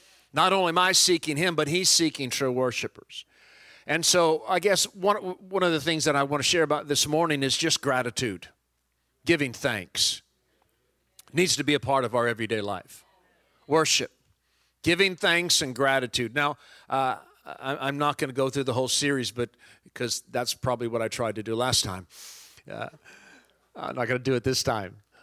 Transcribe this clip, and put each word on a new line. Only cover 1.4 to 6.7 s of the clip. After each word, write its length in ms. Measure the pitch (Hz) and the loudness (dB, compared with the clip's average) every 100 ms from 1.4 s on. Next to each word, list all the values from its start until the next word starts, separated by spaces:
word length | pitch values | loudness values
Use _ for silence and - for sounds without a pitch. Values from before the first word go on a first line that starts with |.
| 180 | 0
but 140 | 156 151 | 0 0
he's 200 | 175 185 | 0 2
seeking 400 | - 165 143 131 | 2 2 0 -4
true 220 | - 135 | -2 0
worshipers. 760 | 127 127 - - - - - - _ _ - - - - | 0 0 -2 -6 -10 -18 -20 -20 _ _ -20 -20 -16 -4
And 180 | 156 | 0
so 380 | 165 180 170 160 - | 2 4 4 2 0
I 100 | 180 | 0
guess 240 | 202 185 - 202 | 2 2 0 -2
one, 180 | 185 | 0
one 480 | 202 185 180 185 190 | 0 -2 -10 -6 0
of 80 | 180 | 2
the 100 | 160 | 2
things 220 | 147 160 | 0 0
that 140 | 147 143 | 2 2
I 80 | |
want 180 | 139 143 | 2 0
to 60 | 127 | 2
share 160 | 170 | 2
about 240 | 151 | 2